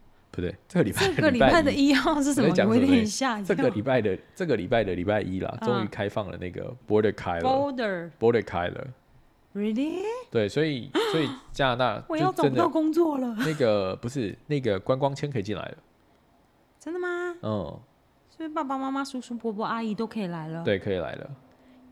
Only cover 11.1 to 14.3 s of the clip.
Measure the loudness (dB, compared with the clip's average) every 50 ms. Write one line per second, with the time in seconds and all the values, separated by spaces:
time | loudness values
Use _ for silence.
11.1 | 0 0 0 -2 -4 -8 -14 -12 -4 -2 0 0 2 2 2 0 0 -2 -6 -6
12.1 | -2 0 0 0 0 2 2 2 4 4 2 2 2 2 0 2 4 2 2 2
13.1 | 2 0 -2 -4 -2 -2 -2 -2 0 2 2 4 4 4 2 0 -4 -4 -6 -6
14.1 | -4 -4 -4 -4